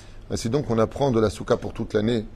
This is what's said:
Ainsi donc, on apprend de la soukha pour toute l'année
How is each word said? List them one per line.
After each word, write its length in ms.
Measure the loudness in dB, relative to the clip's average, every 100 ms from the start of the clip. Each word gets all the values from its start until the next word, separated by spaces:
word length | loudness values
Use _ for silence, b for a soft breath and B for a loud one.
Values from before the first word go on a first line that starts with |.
| B B -8
Ainsi 180 | -4 0
donc, 200 | 0 2
on 100 | 2
apprend 320 | 2 2 2
de 80 | 4
la 100 | 2
soukha 280 | 0 0 0
pour 160 | -2
toute 200 | -6 -2
l'année 320 | 0 2 0 -2